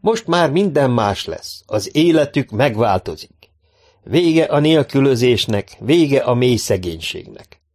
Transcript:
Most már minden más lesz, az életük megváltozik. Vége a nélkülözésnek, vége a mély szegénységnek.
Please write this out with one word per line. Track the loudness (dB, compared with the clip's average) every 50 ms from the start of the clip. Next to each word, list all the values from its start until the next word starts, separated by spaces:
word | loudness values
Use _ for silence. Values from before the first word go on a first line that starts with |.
Most | 0 0 -2 -2 -2
már | -2 0 2 2 2
minden | 2 0 0 0 0 0 0 2
más | 2 0 0 0 -2 -4 -8
lesz, | -10 -12 -12 -14 -18 -20 -20 _
az | _ -6 -6 -6 -2 -2
életük | 0 2 4 4 2 0 0 -2 -4 -4 _
megváltozik. | -2 -2 0 0 0 0 0 0 0 -2 -4 -6 -12 -12 -16 -20 _ _ _ _ _ _ _ _ _ _ _ _ _ _
Vége | _ -2 -2 0 2 2 2 2 0
a | 2 0 0
nélkülözésnek, | 2 4 2 2 2 0 0 2 2 2 2 2 2 2 2 2 0 -2 -4 -6 -6 -8 -18 -14
vége | -2 0 2 2 2 2 2 0
a | 2 0 0
mély | 2 2 0 0
szegénységnek. | 0 -2 -2 -4 -4 -4 -8 -10 -10 -10 -10 -10 -12 -14 -16 -20 -20 -20 _ -20 _ _ _